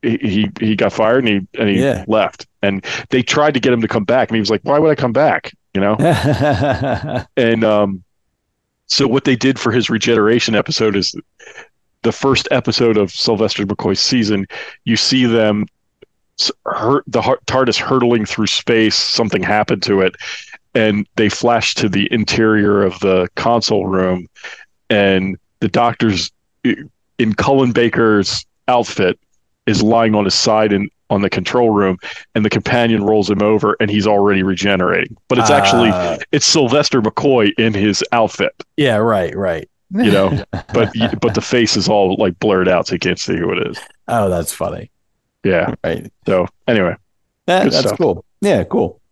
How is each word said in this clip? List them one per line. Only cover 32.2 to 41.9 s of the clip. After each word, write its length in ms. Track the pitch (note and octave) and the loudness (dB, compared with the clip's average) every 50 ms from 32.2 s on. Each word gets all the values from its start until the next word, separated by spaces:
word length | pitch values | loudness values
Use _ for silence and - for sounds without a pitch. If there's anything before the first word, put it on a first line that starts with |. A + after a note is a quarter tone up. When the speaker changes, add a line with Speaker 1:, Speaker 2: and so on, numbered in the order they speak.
| - _ _ | -20 _ _
Speaker 1:
and 100 | A2+ G#2+ | -2 0
the 40 | G#2+ | 0
companion 540 | - G#2+ G2 - B2+ B2 A#2+ A#2 A2+ G#2+ G2+ | 0 -2 -2 0 0 2 2 2 2 0 2
rolls 260 | G#2 A2 G#2+ G2+ F2+ | 2 2 2 2 0
him 120 | G#2 G2 | 0 0
over, 340 | G#2 G#2 A2 G#2+ G2+ G#2 G#2+ - | 2 2 2 2 2 0 0 0
and 80 | A2 G#2 | -2 -2
he's 160 | G#2 G#2 G2+ G#2+ | 0 0 0 2
already 360 | G#2 G2+ G2+ G2+ G2+ F#2+ F#2 | 2 2 2 2 2 2 2
regenerating. 720 | F#2+ F#2+ F2 F#2+ G2+ G2+ F#2 F2+ F2+ F2+ F2+ F2 - A2 _ _ _ | 0 -2 0 0 0 0 2 2 0 0 0 -2 -4 -8 _ _ _
But 120 | C3 B2 | 2 2
it's 100 | A#2 A2 | 4 4
actually, 400 | - C#3+ - G2 G2+ A#2+ A#2 A2+ | 4 4 4 4 2 4 4 2
Speaker 2:
Ah. 260 | F#2+ F2+ F2+ E2+ E2 D#2 - _ | 2 0 -2 -4 -4 -6 -6 _
Speaker 1:
it's 140 | - D3 - | -2 0 0
Sylvester 560 | - - E3 C#3+ A#2+ A#2+ D3 D3 - - C3 | 2 2 2 2 2 2 2 0 2 0 0
McCoy 500 | G#2+ G#2+ - - C3+ C#3+ C3+ B2 A2 G2+ - - | 0 0 -2 0 0 2 2 4 2 2 2 2
in 160 | A2+ A2+ A2 | 0 0 0
his 280 | G2+ G2+ G#2+ G2 - - - - | 2 0 0 0 0 -2 -2 0
outfit. 400 | A#2 A2+ G#2 - - G2 - - _ - _ _ - | 0 0 0 0 -2 -4 -4 -4 _ -20 _ _ 0
Speaker 2:
Yeah, 180 | D3 C3+ A2+ G#2 | 0 2 2 2
right, 380 | A2 A#2 A2 G2+ F2+ E2 - | 2 2 0 0 -2 -2 -4
right. 340 | F#2+ G2 F#2 E2+ E2 - _ _ _ _ _ | -4 -4 -4 -4 -4 -8 _ _ _ _ _
Speaker 1:
You 200 | F#3 G3 B3 A3 | -4 -2 0 2
know, 320 | G2 G2 F#2+ - D3+ A#2 - _ | 4 4 2 2 0 -2 -6 _
Speaker 2:
<laughs> 40 | - - - - - | -10 -10 -10 -4 0
Speaker 1:
but 160 | C3 A#2 G#2 - A2+ | 0 0 0 0 -2
y-, 160 | A2 - - G#2+ | -2 -2 -2 -2
but 120 | - A#2 G#2+ | -2 0 0
the 80 | A#2+ | -2
face 340 | - - - B2 A#2 G#2+ - | -4 0 0 0 2 2 0
is 140 | G#2+ F2+ | -2 0
all, 260 | - | 0